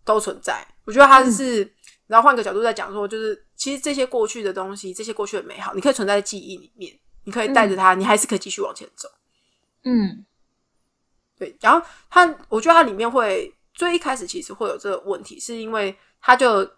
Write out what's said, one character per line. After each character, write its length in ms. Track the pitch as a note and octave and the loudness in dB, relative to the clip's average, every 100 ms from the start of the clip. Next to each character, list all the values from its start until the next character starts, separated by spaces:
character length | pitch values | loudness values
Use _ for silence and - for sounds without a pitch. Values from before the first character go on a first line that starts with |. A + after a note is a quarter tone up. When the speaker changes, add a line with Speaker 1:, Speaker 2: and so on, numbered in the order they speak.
Speaker 1:
都 160 | - G#3+ | -2 -2
存 180 | G3+ - | -2 -8
在。 240 | - - - _ | -8 -8 -12 _
我 80 | - | 0
觉 80 | A#3 | 6
得 60 | C#4 | 10
他 180 | C4+ | 10
是， 400 | B3+ G#3+ B3+ A3+ | 6 0 -2 -2
Speaker 2:
嗯。 60 | G3 _ - _ - | -4 _ -20 _ 2
Speaker 1:
然 160 | A3+ | 4
后 20 | |
换 120 | C#4 A#3+ | 6 4
个 80 | |
角 80 | F#3+ | 0
度 100 | G3 | -2
再 100 | A#3 | -2
讲 200 | A3+ F#3 | -4 -8
说， 160 | G3+ G3+ | -8 -8
就 100 | A3 | -8
是 260 | G#3+ G3+ _ - | -8 -10 _ -12
其 180 | C4+ | -8
实 80 | C#4 | -6
这 100 | D4 | -6
些 140 | C4+ B3+ | -4 -2
过 180 | B3 | -2
去 160 | A3 A#3+ | -4 -4
的 120 | G3+ | -8
东 240 | F#3+ F#3+ G3+ | -8 -10 -12
西， 180 | F#3+ | -14
这 80 | F3+ | -12
些 100 | A3 | -10
过 140 | G#3+ G3+ | -10 -8
去 100 | G3+ | -10
的 40 | |
美 160 | - - | -12 -14
好， 160 | - | -12
你 60 | F#3+ | -2
可 100 | C#4 | -2
以 20 | |
存 140 | B3 G3 | 0 -2
在 160 | G3+ | -2
记 160 | G3+ G3 | -4 -12
忆 200 | F3 F#3 | -16 -20
里 140 | - - | -20 -20
面， 200 | F3 - _ - | -20 -20 _ -20
你 80 | G3+ | -10
可 100 | A3+ | -6
以 60 | G#3+ | 0
带 140 | C4 G#3 | 2 0
着 80 | |
它， 200 | F#3 F#3 | 2 2
Speaker 2:
嗯。 40 | F#3 | 2
Speaker 1:
你 60 | |
还 120 | G3+ G#3 | 2 0
是 120 | - | 0
可 80 | G3+ | -4
以 20 | |
继 100 | F#3+ | -6
续 120 | G3 | -8
往 120 | - | -10
前 160 | - - | -10 -20
走。 140 | - - _ _ _ _ _ _ _ | -20 -20 _ _ _ _ _ _ _
Speaker 2:
嗯。 420 | B3+ A#3+ F#3+ - _ _ _ _ _ _ _ _ _ _ _ - | -2 0 0 -6 _ _ _ _ _ _ _ _ _ _ _ -16
Speaker 1:
对， 200 | F3 - | -16 0
然 120 | A3+ | 2
后 120 | E4 - - _ | 4 0 -14 _
他， 260 | F4+ E4+ C#4+ - | 4 4 2 -6
我 120 | A3 | 0
觉 100 | E4 | 4
得 40 | |
他 80 | E4 | 4
里 100 | C4 | 4
面 180 | G3 A#3 | 0 -2
会， 420 | B3+ G#3+ F#3 - _ _ | 0 0 -2 -6 _ _
最 220 | - F4 | -6 -2
一 40 | E4+ | -2
开 180 | - - | -4 -8
始 100 | - | -8
其 140 | F3 | -12
实 120 | - | -12
会 160 | G3 G#3+ | -8 -6
有 100 | C#3+ | -6
这 120 | G3+ | -6
个 80 | F#3 | -6
问 200 | G3 F#3+ | -6 -8
题， 160 | - - | -10 -16
是 140 | - | -14
因 180 | A#3 A3 | -12 -8
为 240 | A3 G3 G3 _ _ | -4 -4 -8 _ _
他 160 | - B3+ | 0 2
就， 320 | B3 G3+ F#3+ | 2 2 -2